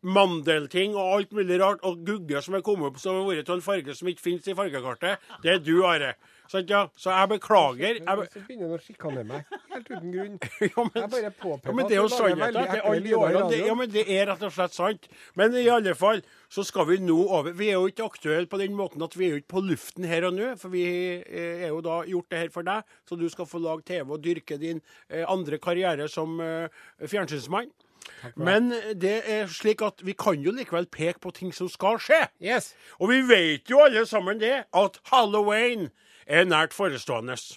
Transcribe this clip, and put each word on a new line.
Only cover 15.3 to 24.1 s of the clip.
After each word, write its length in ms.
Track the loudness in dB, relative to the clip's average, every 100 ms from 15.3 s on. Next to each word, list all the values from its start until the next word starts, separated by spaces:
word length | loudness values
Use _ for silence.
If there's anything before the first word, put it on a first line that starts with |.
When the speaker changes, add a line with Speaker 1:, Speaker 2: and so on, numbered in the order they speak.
| 2
Speaker 1:
Men 180 | 2 4
i 60 | 4
alle 240 | 4 2
fall, 300 | 2 2 2 -4 -20 _
så 120 | -8 -4
skal 220 | 0 2
vi 80 | 2
nå 180 | 4 2 4 2
over. 160 | -2 -2
Vi 120 | 0
er 80 | 2
jo 80 | 0
ikke 200 | -2 -8
aktuelle 400 | -6 -2 -2 -2
på 100 | -4
den 140 | -4 -4
måten 300 | -6 -6 -10
at 100 | -2
vi 120 | -2
er 80 | -2
jo 40 |
ikke 140 | -4
på 80 | -4
luften 440 | -2 -2 -4 -10 -2
her 160 | 0 0
og 60 | -2
nå, 140 | -4 -8
for 180 | -6
vi, 80 | -2 -2 -2 -4 -6
eh, 400 | -10 -10 -8 -6
er 80 | -6
jo 80 | -6
da 200 | -4 -4
gjort 240 | -4 -6 -4
det 140 | -6
her 80 | -4
for 140 | -6 -4
deg, 220 | -4 -6 _
så 120 | _ -6
du 80 | -6
skal 180 | -6 -10
få 140 | -6
lage 240 | -4 -6 -6
T 160 | -8
V 160 | -6